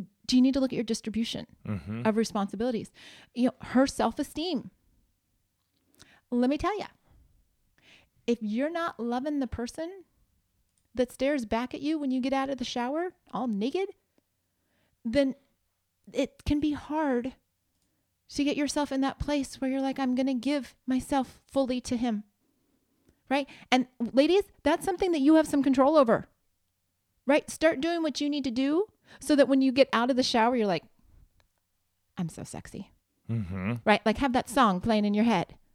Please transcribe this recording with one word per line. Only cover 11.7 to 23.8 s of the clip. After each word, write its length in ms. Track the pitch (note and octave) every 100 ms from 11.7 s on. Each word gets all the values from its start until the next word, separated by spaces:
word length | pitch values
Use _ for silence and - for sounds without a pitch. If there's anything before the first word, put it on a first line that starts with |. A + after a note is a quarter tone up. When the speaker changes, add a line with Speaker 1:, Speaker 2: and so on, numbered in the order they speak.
Speaker 1:
at 80 | D4+
you 160 | C#4+ D#4
when 140 | C#4+
you 100 | C4
get 120 | B3+
out 160 | C4+ C4+
of 80 | C4+
the 80 | A#3+
shower, 480 | B3+ A#3+ D4+ F4+ - _
all 160 | F#3 B3
naked, 420 | G3+ A3+ F4+ G4 - _ _ _ _ _ _ _ _ _ _
then 320 | A#3 B3+ C4+ - _ _ _ _ _ _ -
it 320 | G#3+ C#4 - -
can 140 | D4
be 140 | D4+
hard 600 | C#4+ - D4+ D4+ B3 B3 - _ _ _ _ _ _ _ _ _
to 140 | -
get 140 | C#4+ C4+
yourself 340 | C#4+ - C#4+
in 100 | C4+
that 160 | C4+ -
place 420 | - D4 C4 -
where 120 | C4+
you're 100 | C4+
like, 160 | C4+ C4
"I'm 160 | C4+
gonna 220 | B3+ C4+ B3+
give 400 | A#3+ C#4+ A#3+ - -
myself 540 | B3+ - C#4 B3 - _
fully 300 | C4+ C4 B3+
to 160 | - B3
him." 260 | A#3+ G#3 - _ _ _ _ _ _ _ _ _ -
Right? 180 | C#4 C4+ - -
And 160 | B3+